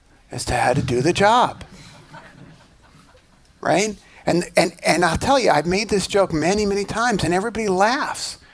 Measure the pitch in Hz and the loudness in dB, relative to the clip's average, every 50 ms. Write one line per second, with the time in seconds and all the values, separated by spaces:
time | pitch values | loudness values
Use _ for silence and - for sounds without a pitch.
0 | _ _ _ _ _ _ - 123 - - 123 120 120 127 123 127 120 123 120 120 | _ _ _ _ _ _ -12 -8 -6 -4 -2 0 0 2 0 0 0 0 -2 0
1 | 127 165 175 - 202 208 226 247 220 - - - - - - - - - - - | 0 0 2 2 4 4 4 4 2 0 -2 -8 -18 -20 -20 -20 -20 -20 -20 -20
2 | - - - - - - - - - - - - - _ _ _ _ _ _ - | -20 -20 -20 -20 -20 -20 -20 -20 -20 -20 -20 -20 -20 _ _ _ _ _ _ -20
3 | - - - - _ _ _ _ _ _ _ _ - - 151 175 208 220 202 - | -20 -20 -20 -20 _ _ _ _ _ _ _ _ -2 0 0 0 0 -2 -6 -10
4 | - - - - - - 156 170 175 - - - 170 156 - - - 180 165 160 | -16 -20 -20 -8 -4 -2 0 0 -2 0 0 0 0 0 -4 -4 -2 0 2 2
5 | 180 165 165 - - 233 277 277 220 180 151 147 151 175 180 202 226 202 214 196 | 2 0 0 -2 0 2 2 2 4 4 2 2 2 0 0 -2 0 0 0 -2
6 | 180 - - 202 190 170 165 151 147 170 196 214 214 202 196 202 202 190 - 208 | -2 0 0 0 2 2 0 0 0 0 0 0 0 0 0 -2 -4 -4 -4 -2
7 | 233 247 226 180 - 165 175 185 196 233 202 220 220 208 185 180 196 220 254 302 | -2 0 0 0 0 0 0 -2 -2 -4 -4 -4 -2 0 2 2 2 2 2 0
8 | 269 - - - - - - - - - | -4 -6 -8 -8 -10 -10 -12 -14 -20 -20